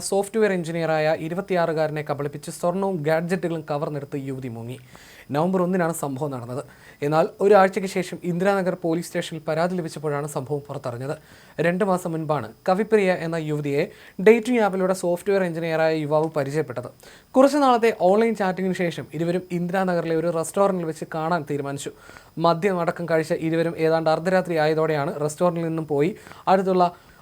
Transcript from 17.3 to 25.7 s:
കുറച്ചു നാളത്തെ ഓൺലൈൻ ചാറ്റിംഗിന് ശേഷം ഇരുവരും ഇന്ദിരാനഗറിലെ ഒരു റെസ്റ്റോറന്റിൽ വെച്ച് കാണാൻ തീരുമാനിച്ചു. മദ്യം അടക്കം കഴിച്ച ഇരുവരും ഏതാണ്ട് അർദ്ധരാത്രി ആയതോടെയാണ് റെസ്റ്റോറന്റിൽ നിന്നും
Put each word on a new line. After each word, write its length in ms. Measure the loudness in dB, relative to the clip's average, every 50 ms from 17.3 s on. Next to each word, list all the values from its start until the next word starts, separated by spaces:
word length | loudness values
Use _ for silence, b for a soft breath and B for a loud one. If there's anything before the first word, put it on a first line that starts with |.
| 6
കുറച്ചു 220 | 6 6 6 6 4 4
നാളത്തെ 320 | 4 4 4 4 2 2 4 4 4
ഓൺലൈൻ 260 | 6 6 4 2 2 0
ചാറ്റിംഗിന് 360 | -2 -2 -2 -2 -2 -2 0 0 -2
ശേഷം 220 | -2 -2 -6 -10 -8 -6 -2
ഇരുവരും 240 | -2 0 0 -2 -4 -4 -4 -4
ഇന്ദിരാനഗറിലെ 580 | -2 -2 0 0 0 2 0 0 0 0 0 0
ഒരു 80 | 0 0 0 -2
റെസ്റ്റോറന്റിൽ 500 | -4 -2 2 2 2 2 2 0 -4 -6
വെച്ച് 140 | -6 -8 -10 -6 -6
കാണാൻ 280 | -4 -2 0 0 -2 -2 -2
തീരുമാനിച്ചു. 420 | -4 -4 -4 -4 -6 -6 -8 -10 -12 B B B B B B B B 2 2
മദ്യം 340 | 2 2 2 0 0 0 0 0
അടക്കം 220 | -2 -2 -4 -2 0
കഴിച്ച 220 | 0 0 2 0 -2 -2 0 0
ഇരുവരും 280 | 0 0 0 0 0 0 2
ഏതാണ്ട് 240 | 2 2 2 2 2 0
അർദ്ധരാത്രി 400 | 2 0 2 2 2 2 0 0 2 2
ആയതോടെയാണ് 480 | 2 2 2 2 2 0 0 -2 -2 -2 -4 -4
റെസ്റ്റോറന്റിൽ 400 | -4 0 0 0 0 2 0 -2
നിന്നും 180 | -2